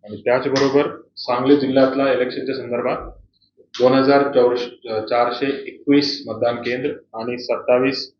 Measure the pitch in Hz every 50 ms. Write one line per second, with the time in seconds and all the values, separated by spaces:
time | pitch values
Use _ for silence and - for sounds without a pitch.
0 | - - 104 - - 120 123 131 135 139 131 135 143 135 135 143 147 147 - -
1 | - _ _ - - - 120 123 127 135 143 143 135 131 131 135 131 131 135 135
2 | 139 135 127 123 123 123 - - - 131 135 - - 120 120 120 120 127 151 -
3 | - - - - _ _ _ _ _ _ _ _ _ _ - - 123 123 131 135
4 | 131 135 139 139 139 - - 131 120 120 120 120 - - - _ _ 117 110 107
5 | 107 - 123 120 120 120 117 - 143 135 143 - - - - - - - 143 143
6 | 143 - - - - 117 107 - 120 117 120 120 - 120 123 127 139 147 - -
7 | _ _ - 113 113 120 123 123 - - 120 - - - 123 127 131 135 139 -
8 | - - _